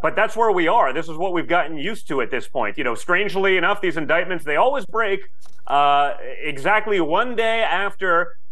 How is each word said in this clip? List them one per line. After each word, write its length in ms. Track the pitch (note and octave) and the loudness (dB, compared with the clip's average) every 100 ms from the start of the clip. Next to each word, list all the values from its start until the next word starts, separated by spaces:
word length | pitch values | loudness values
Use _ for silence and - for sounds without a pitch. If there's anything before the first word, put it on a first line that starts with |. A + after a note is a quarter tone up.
but 140 | D#3 F3+ | 0 2
that's 200 | A3 A3 | 2 2
where 140 | A3+ | 2
we 160 | F3+ E3 | 4 4
are. 260 | A3+ C#3 | 4 4
This 160 | C3+ D#3+ | 0 -4
is 80 | D#3 | -4
what 160 | F#3+ | -2
we've 140 | E3+ C#3 | -2 2
gotten 320 | E3+ D#3 D#3 | 2 0 -2
used 300 | E3+ A3+ - | -4 -4 -2
to 120 | C#3 | -2
at 120 | G#2 | 0
this 160 | A#2+ - | -2 -2
point. 280 | C3+ G#2 G2+ | -2 -2 -2
You 60 | |
know, 140 | B2 G#2+ | -2 -2
strangely 600 | - F3 G3+ F#3 F#3+ F#3 | 0 0 0 0 2 2
enough, 240 | F3 G3+ | 2 0
these 160 | F#3 D#3+ | -2 -2
indictments, 480 | D3 E3 F#3+ F3 | 0 0 0 -4
they 120 | D3+ D3 | -2 2
always 280 | B3 C#4 F#3 | 2 0 -2
break, 340 | A3 G#3+ F#3+ - - - - - | -2 0 -2 -4 -6 -6 -6 0
uh, 460 | C#3+ C#3+ C#3+ C#3+ A#2+ B2 B2+ | 2 4 4 2 -2 -6 -6
exactly 560 | D3+ C3+ D3+ G#3+ G#3 G3 | -6 -2 2 2 2 0
one 380 | D3+ F3+ B3 A3 | 2 0 0 0
day 260 | A3+ A3+ | 0 0
after 760 | F3+ F3+ G3 - F#3 E3+ F3+ - - | 0 0 -2 -2 0 0 0 -4 -6